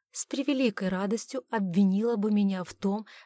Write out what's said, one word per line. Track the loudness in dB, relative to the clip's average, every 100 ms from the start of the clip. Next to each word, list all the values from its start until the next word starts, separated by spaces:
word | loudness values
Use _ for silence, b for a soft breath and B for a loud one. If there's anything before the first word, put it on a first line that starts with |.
| _
с | -8 -6
превеликой | -4 -2 2 2 0 -4
радостью | -2 -2 -4 -4 -10 -4
обвинила | -2 0 4 4 4 0 0
бы | 2
меня | 2 2 0
в | -8
том, | -4 -4 -4 -6 B